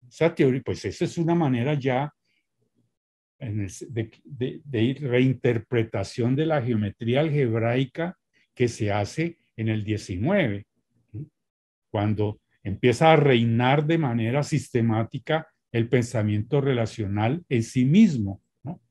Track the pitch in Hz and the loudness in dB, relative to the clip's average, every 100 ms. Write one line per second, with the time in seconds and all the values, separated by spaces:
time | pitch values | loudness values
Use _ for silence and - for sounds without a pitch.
0 | - - 160 165 139 131 - 92 135 - | -20 0 0 4 2 2 -4 -6 -6 -4
1 | 175 - 165 170 147 123 127 151 131 127 | -6 -2 0 2 2 0 0 0 0 0
2 | 147 _ _ _ _ _ _ _ _ _ | -2 _ _ _ _ _ _ _ _ _
3 | _ _ _ _ 127 107 95 - - 120 | _ _ _ _ -8 -6 -6 -10 -8 -8
4 | 110 _ - 143 131 - - 120 113 139 | -8 _ -20 -8 -8 -8 -6 0 0 -2
5 | 143 123 131 127 123 117 - 120 110 107 | 0 2 2 2 0 -2 -2 -2 -2 -4
6 | 98 - 117 131 160 151 120 110 101 - | -6 -2 -2 0 0 0 0 -2 -2 -4
7 | 117 127 160 147 127 113 113 127 139 - | -2 0 0 0 0 0 0 0 -2 -4
8 | 170 - _ _ _ - 120 - 104 104 | -8 -8 _ _ _ -2 -2 0 -2 0
9 | 101 - 170 - _ - 110 107 104 104 | -2 -4 -6 -6 _ -6 -2 -2 -2 -6
10 | - 90 131 202 135 101 - _ _ _ | -4 -4 0 2 0 -4 -10 _ _ _
11 | _ 107 151 _ _ _ _ _ _ 104 | _ -14 -14 _ _ _ _ _ _ -2
12 | 104 104 104 - _ _ 101 98 123 120 | -2 0 -2 -6 _ _ -8 0 2 6
13 | 160 160 143 123 117 113 123 143 151 170 | 6 6 6 4 4 2 2 2 2 0
14 | 139 117 113 135 143 147 - 120 113 110 | 0 -2 -2 -2 -2 -4 -2 0 2 0
15 | 110 127 - 160 156 _ _ 120 117 127 | -2 -8 -4 -4 -4 _ _ -4 0 0
16 | 117 117 104 107 - 147 135 120 110 - | 0 -2 0 -2 0 -2 0 -2 -4 -6
17 | 98 104 113 170 - 123 113 127 127 185 | -4 -2 0 -2 -2 -2 0 0 4 6
18 | 220 131 98 98 _ _ - 175 _ | 6 4 -4 -6 _ _ -14 -14 _